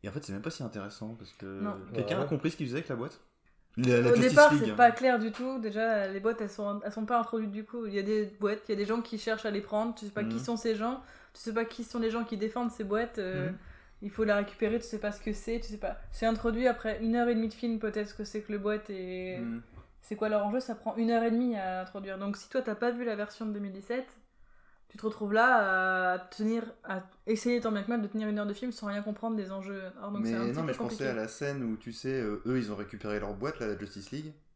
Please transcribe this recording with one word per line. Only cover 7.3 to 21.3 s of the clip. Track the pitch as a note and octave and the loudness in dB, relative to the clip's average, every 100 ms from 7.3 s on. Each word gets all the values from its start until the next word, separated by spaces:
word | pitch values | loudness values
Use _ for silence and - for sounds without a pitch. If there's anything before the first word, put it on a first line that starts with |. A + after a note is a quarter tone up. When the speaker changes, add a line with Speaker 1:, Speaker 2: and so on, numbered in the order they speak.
| A3+ G#3+ | -2 -2
Speaker 2:
du | G3+ | -6
coup. | G#3+ A#3+ A3 | -8 -8 -4
Il | |
y | G3+ | -2
a | |
des | G3 G#3+ G#3 G#3 | 0 0 0 0
boîtes, | G3+ G#3 - | -2 -2 -4
il | |
y | |
a | G3+ | -2
des | |
gens | G3+ A#3 | 0 0
qui | A#3 A3 | -2 -6
cherchent | A3 A3 A3 | -2 -2 0
à | |
les | G#3 | -4
prendre. | G3+ G#3+ A3+ | -2 -2 -2
Tu | A#3 | -4
sais | G#3 | -8
pas | G3+ | -4
qui | A3 A3+ | -2 -2
Speaker 1:
Mhm. | |
Speaker 2:
sont | A#3+ A3+ | -2 -2
ces | A#3 A3 | 0 0
gens. | A3 C4 - - - | 0 -4 -8 -20 -20
Tu | - | -10
sais | - | -4
pas | A3 | -2
qui | A3+ - | -2 -4
sont | A#3 A#3+ | -8 -2
les | A3+ | 0
gens | A3+ | 0
qui | A3+ G#3+ | -2 -2
défendent | G#3+ A3 A#3+ | -2 0 -2
ces | A3+ | -2
boîtes. | G3+ G#3 A#3 - | -2 0 0 -2
Euh, | F#3 C#3 C#3+ | -2 -2 -2
Speaker 1:
Mhm. | F#3 - - - - | -4 -12 -20 -20 -10
Speaker 2:
il | G3+ | -10
faut | G3+ | 0
la | A3 G3+ | 4 4
récupérer. | G3+ - G#3+ A3+ | 2 0 0 0
Tu | |
sais | A3+ G#3+ | -2 -4
pas | G#3 | -4
ce | G3+ | -4
que | - | -4
c'est. | G3+ - F#3 | -4 -2 -4
Tu | - | -4
sais | G#3 | -6
pas. | G3 - - | -6 -6 -10
C'est | - A3+ | 0 2
introduit | A3 A3+ A3 B3 | 2 2 4 4
après | A#3+ A3 G#3+ | 4 -2 -2
une | A3+ A#3 | 2 2
heure | A#3+ | 4
et | |
demie | A3+ A3+ | 2 0
de | |
film, | G#3+ A#3+ A3+ | -2 -2 0
peut-être | G#3+ G#3 G#3 | -2 -2 -4
ce | |
que | - | -6
c'est | G#3 A3 | -8 -8
que | G#3+ | -4
le | G#3 | -4
boîte | G3+ G#3 G#3+ | -2 -2 -4
et | F#3+ F#3 F#3 F#3 F#3 | -8 -6 -6 -6 -6
Speaker 1:
Mhm. | A#3 A#2 - - - - | -6 -6 -10 -20 -20 -20
Speaker 2:
c'est | - G#3 | -12 -2
quoi | G#3+ | 2
leur | G#3 | 2
enjeu. | G3+ A#3 | 2 0
Ça | B3+ | -2
prend | A3 - G#3+ | -6 -4 0
une | A3+ | 4
heure | A#3 | 4
et | A#3 | 4